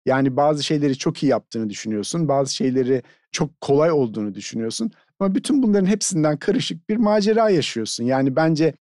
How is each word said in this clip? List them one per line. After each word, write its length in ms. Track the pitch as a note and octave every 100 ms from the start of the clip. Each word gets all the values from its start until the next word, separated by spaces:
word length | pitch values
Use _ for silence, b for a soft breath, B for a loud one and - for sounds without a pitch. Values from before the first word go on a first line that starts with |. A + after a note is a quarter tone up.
| -
Yani 300 | C3 C3+ B2+
bazı 260 | C#3+ D3+
şeyleri 340 | C3+ D3+ C#3+ C3
çok 260 | E3+ -
iyi 20 | C#3+
yaptığını 420 | A#2 - A#2 A2
düşünüyorsun, 580 | G2 A2+ G#2+ G2+ F3 D#3
bazı 280 | C#3 C3+ -
şeyleri 460 | C3 B2+ B2 C3 - b b
çok 300 | - D#3 -
kolay 300 | - C#3+ D#3+
olduğunu 420 | D#3 B2 G#2+ G#2
düşünüyorsun. 580 | G2 - - A2+ - A2+ - b -
Ama 160 | G3 G3
bütün 280 | - D4
bunların 240 | A#3+ G3+ F#3
hepsinden 500 | G#3+ - E3+ D3+ D3
karışık 520 | - F#3+ D#3 E3 -
bir 80 | G#3+
macera 520 | G#3 G#3+ G#3 A3 A3
yaşıyorsun. 540 | F3+ B2+ A#2 A2 -
Yani 320 | A#2+ C3 C3+ C3
bence 380 | D#3+ D#3 D#3+ - _